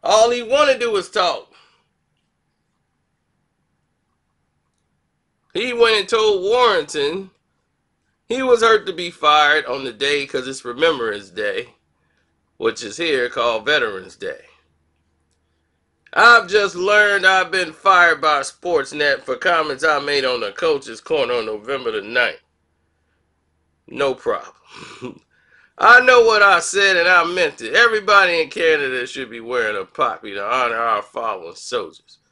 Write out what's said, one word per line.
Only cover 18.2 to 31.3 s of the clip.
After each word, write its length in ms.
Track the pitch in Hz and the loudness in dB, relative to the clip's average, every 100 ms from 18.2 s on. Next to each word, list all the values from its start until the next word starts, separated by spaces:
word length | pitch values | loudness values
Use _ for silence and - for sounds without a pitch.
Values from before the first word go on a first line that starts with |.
by 200 | 156 147 | 0 0
Sportsnet 840 | 139 - 175 165 131 147 147 143 | -4 -10 -2 -2 -2 -2 -2 -2
for 140 | - 131 | -4 -4
comments 480 | 185 170 151 131 | 0 0 -2 -2
I 160 | 160 147 | 0 0
made 240 | 143 143 | 0 -2
on 160 | 131 123 | -2 -4
the 120 | 107 | -6
Coach's 480 | 98 170 143 110 110 | -4 -2 -2 -4 -18
Corner 340 | - 156 120 | -6 -2 -2
on 120 | 123 110 | -2 -4
November 460 | 107 110 131 120 | -8 -8 -8 -6
the 100 | 107 | -6
ninth. 380 | 101 123 117 - _ _ _ _ _ _ _ _ _ _ _ _ _ _ _ | -4 -2 -2 -4 _ _ _ _ _ _ _ _ _ _ _ _ _ _ _
No 280 | 123 139 | -6 -4
problem. 1040 | 127 - 98 - _ _ - - - 127 - _ | -4 -6 -6 -8 _ _ -20 -20 -18 -18 -18 _
<laughs> 520 | _ _ _ _ - | _ _ _ _ 0
I 220 | 208 247 | 6 6
know 220 | 254 247 | 8 6
what 200 | 226 214 | 6 4
I 180 | 202 180 | 4 4
said 360 | 160 185 196 180 | 0 0 2 2
and 100 | 175 | 4
I 160 | 180 | 4
meant 360 | 170 180 160 - | 2 -2 -4 -4
it. 140 | 113 | -4
Everybody 680 | 156 233 214 196 202 185 170 | 2 2 0 2 2 4 0
in 80 | 160 | -4
Canada 580 | 185 165 156 139 127 120 | -2 0 0 -2 -6 -8
should 220 | 135 123 | -10 -14
be 120 | 117 | -14
wearing 360 | 113 123 107 104 | -6 -4 -2 -4
a 80 | |
poppy 480 | 95 - 131 85 110 | -10 -4 -4 -4 -10
to 100 | 98 | -8
honor 360 | 101 127 120 113 | -4 -2 -2 -2
our 240 | 117 107 | -2 -2
fallen 520 | - - 117 | -4 -8 -6